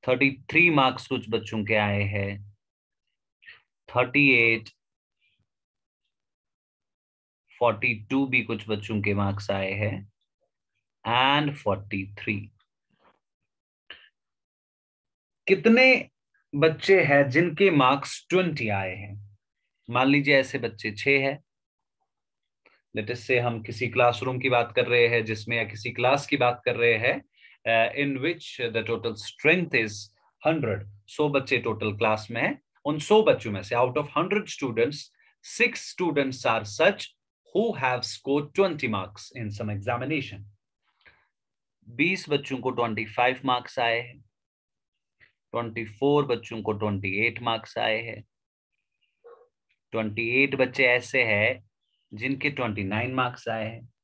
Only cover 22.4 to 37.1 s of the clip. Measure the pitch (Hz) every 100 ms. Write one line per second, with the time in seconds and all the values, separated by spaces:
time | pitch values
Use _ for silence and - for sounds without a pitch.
22.4 | _ _ _ _ _ - 104 123 - 127
23.4 | 120 117 107 - 123 113 120 120 131 127
24.4 | 131 123 117 - 120 120 117 117 110 107
25.4 | 107 117 107 104 120 117 120 139 - 143
26.4 | 123 120 - 113 117 110 120 226 - _
27.4 | - _ - 113 113 139 143 135 147 170
28.4 | - - 117 113 107 113 113 104 - -
29.4 | 147 180 170 131 110 104 - _ _ _
30.4 | 151 160 120 95 - - _ - 151 139
31.4 | 135 127 117 107 110 104 110 107 - 117
32.4 | 156 285 _ _ 143 151 - 220 208 117
33.4 | 117 98 92 120 127 127 147 147 175 208
34.4 | - - 135 110 123 147 - _ _ _
35.4 | - - 233 - - - 175 143 135 127
36.4 | 127 113 107 - 165 202 -